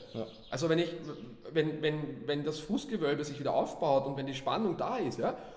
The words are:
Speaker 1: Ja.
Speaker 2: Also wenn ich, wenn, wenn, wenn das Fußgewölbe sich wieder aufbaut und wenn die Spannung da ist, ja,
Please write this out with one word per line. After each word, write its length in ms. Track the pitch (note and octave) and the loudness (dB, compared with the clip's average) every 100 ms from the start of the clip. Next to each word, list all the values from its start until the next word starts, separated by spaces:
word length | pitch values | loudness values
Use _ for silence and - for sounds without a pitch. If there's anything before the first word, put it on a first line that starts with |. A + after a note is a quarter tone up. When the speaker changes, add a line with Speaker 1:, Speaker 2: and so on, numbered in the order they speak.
| - | -10
Speaker 1:
Ja. 120 | A#2+ A2 - - | -6 -6 -8 -8
Speaker 2:
Also 180 | C3 D#3+ | -2 4
wenn 100 | E3 | 4
ich, 140 | E3+ - D3+ - - - - | 2 -2 -8 -10 -12 -14 -2
wenn, 300 | D#3+ D#3 - | 2 2 2
wenn, 440 | D3+ D3+ C#3+ C3 - | 0 0 -4 -6 -2
wenn 180 | D3 | 0
das 140 | D3 D3+ | 0 -4
Fußgewölbe 640 | - A#3+ - G#3+ D3 D3 | -2 -2 0 0 2 2
sich 140 | D3 C3+ | 0 -2
wieder 160 | C3 | 2
aufbaut 520 | C3+ - - D#3+ C3+ C3+ | 2 2 0 4 6 4
und 100 | C#3 | -4
wenn 100 | C3+ | -4
die 80 | |
Spannung 420 | C3+ - D3 G#3+ - | -2 0 2 2 0
da 200 | C#3 B3 | 0 0
ist, 220 | C#3+ G#2+ | -2 0
ja, 180 | F3+ - - | 0 0 -10